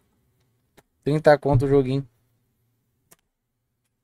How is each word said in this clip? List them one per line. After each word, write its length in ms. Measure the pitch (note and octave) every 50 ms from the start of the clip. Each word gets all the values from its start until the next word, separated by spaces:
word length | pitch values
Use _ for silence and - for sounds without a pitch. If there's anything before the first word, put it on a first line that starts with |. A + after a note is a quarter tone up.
| _ _ _ _ _ _ _ _ _ _ _ _ _ _ _ - _ _ _ _ _
Trinta 340 | C3+ D3 D#3 - D#3 D3 C#3+
conto 260 | - C#3 C#3+ B2 C#3+
o 40 | C3+
joguinho. 380 | C#3 C#3+ C3 B2+ C3+ C#3 C#3 - _ _ _ _ _ _ _ _ _ _ _ _ _ _ _ _ _ _ _ _ - _ _ _ _ _ _ _ _ _ _ _ _ _ _ _ _ _